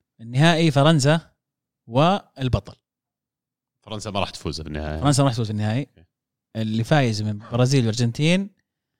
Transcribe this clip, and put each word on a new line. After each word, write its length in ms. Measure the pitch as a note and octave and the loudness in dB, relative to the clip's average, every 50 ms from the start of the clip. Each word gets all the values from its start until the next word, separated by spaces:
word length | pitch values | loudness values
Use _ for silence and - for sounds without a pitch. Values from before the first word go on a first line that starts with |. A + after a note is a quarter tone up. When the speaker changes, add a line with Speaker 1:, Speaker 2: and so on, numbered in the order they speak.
| _ _ _ - | _ _ _ -20
Speaker 1:
النهائي 500 | A2+ A#2 B2 C3 D#3 E3+ E3+ D#3 E3+ D#3+ | -12 -4 0 2 4 4 4 4 2 2
فرنسا 600 | C3 C#3+ C#3 D#3+ E3 C#3+ B2 C#3+ D#3+ E3+ - _ _ _ _ _ _ _ _ _ _ _ _ | 4 4 4 4 4 4 4 2 0 0 -2 _ _ _ _ _ _ _ _ _ _ _ _
والبطل. 880 | A#2 A#2 C3 D#3 F3 G3 - - _ _ - C3 B2+ A2+ G2+ - - - _ _ _ _ _ _ _ _ _ _ _ _ _ _ _ _ _ _ _ _ _ | -4 0 2 2 2 0 -2 -4 _ _ -6 -4 -2 -2 -4 -4 -6 -18 _ _ _ _ _ _ _ _ _ _ _ _ _ _ _ _ _ _ _ _ _
Speaker 2:
فرنسا 300 | - G#2 A2 G#2 - G#2+ | -16 -12 -12 -10 -8 -6
ما 80 | F#2+ G2 | -4 -4
راح 100 | F2+ - | -4 -4
تفوز 320 | - - - E2+ D2+ D#2 | -6 -10 -10 -8 -8 -8
في 60 | D#2 | -10
النهاية. 340 | D#2+ D2+ D2+ D2+ D2+ D#2 D#2 | -8 -8 -8 -6 -6 -6 -2
Speaker 1:
فرنسا 220 | - C#3+ C#3+ B2+ C#3 | 0 0 2 2 2
ما 40 | |
راح 60 | C3+ A2+ | 0 0
تفوز 140 | A#2+ A2+ | -2 -4
في 40 | G#2 | -4
النهائي. 280 | G#2+ G#2 G#2+ G#2+ A2 C3 | -4 -2 -2 -2 -2 -4
Speaker 2:
أوكي. 260 | D3 - _ _ _ _ _ _ _ _ _ _ _ _ - | -6 -8 _ _ _ _ _ _ _ _ _ _ _ _ -8
Speaker 1:
اللي 280 | A2 A2+ A2 A2 A2+ A2 | -6 -4 -4 -2 -2 0
فايز 380 | - D#3 D3+ C3 A#2 G#2+ G#2 | 2 2 2 2 2 0 -2
من 160 | G#2+ G#2+ G#2 | -4 -4 -6
برازيل 420 | G#2 - - A#2 A#2+ B2+ B2+ C#3 C3+ | -8 -8 -4 0 2 2 4 4 2
والأرجنتين 680 | A#2 A2 G#2+ A#2+ A#2+ A#2 A2+ - D3 E3 F3+ F#3+ G3 G3+ _ _ _ _ _ _ _ _ _ | 2 2 0 0 -2 -2 0 0 2 2 2 2 0 -4 _ _ _ _ _ _ _ _ _